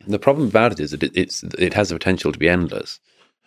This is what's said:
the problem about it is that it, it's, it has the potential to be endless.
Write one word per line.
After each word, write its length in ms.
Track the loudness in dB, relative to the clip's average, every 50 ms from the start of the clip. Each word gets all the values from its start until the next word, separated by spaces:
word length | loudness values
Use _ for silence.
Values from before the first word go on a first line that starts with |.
| -6 -6
the 100 | -4 2
problem 300 | 2 2 4 4 2 2
about 240 | 4 4 4 4
it 80 | 2 -2
is 100 | -6 -6
that 120 | -4 -4
it, 100 | -4 -2 0
it's, 260 | -2 -2 -2 -4 -10 -10 -10 -2 -2
it 160 | -2 0 2
has 160 | 0 0 0
the 40 | -2
potential 380 | -2 0 0 0 0 0 -2
to 60 | -2 2
be 100 | 2 2
endless. 500 | 2 2 0 -2 -4 -8 -10 -10 -14 -18 _ _ _ _ _ _ _ _ _